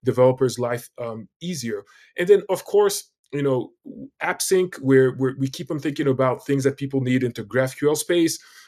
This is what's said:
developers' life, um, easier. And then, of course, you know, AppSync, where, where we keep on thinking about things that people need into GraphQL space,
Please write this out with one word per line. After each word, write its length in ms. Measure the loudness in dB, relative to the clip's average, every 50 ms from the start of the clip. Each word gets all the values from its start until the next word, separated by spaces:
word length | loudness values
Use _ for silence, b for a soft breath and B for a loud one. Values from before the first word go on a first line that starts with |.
| -4
developers' 560 | -2 2 6 6 4 6 4 0 0 0 -2
life, 300 | -4 -4 -4 -6 -8 -12 _ -10
um, 280 | -10 -8 -8 -10 -14 -16 _ _
easier. 420 | -8 -8 -8 -6 -6 -6 -6 -6 b b b b b b b -2
And 100 | 4 6
then, 160 | 6 4 4 0
of 140 | -4 -4 -4
course, 460 | 0 2 4 4 4 0 -2 -8 _ _ _ _ _ -6
you 80 | -2
know, 300 | 0 0 0 0 -2 -6 _ _ _ -18 -16 -16 -18 -18 -12 _
AppSync, 540 | -6 -6 -4 -4 -2 0 2 2 2 0 -4
where, 360 | -4 2 4 6 6 6 4
where 220 | 2 0 -2 -4 -2 -2
we 100 | -4 -6
keep 220 | -6 -8 -10 -8
on 80 | -8 -6
thinking 280 | -6 -6 -4 -2 -2 0
about 380 | 0 2 0 0 0 -2 -2
things 180 | -2 -2 0 0
that 140 | 0 -2 -2
people 240 | -6 -4 -4 -4
need 220 | -2 0 0 0 0
into 200 | -2 -4 -8 -10
GraphQL 540 | -4 -2 -2 -2 -2 -4 -2 -2 0 0 0
space, 420 | -2 0 2 2 2 0 0 B B B B B B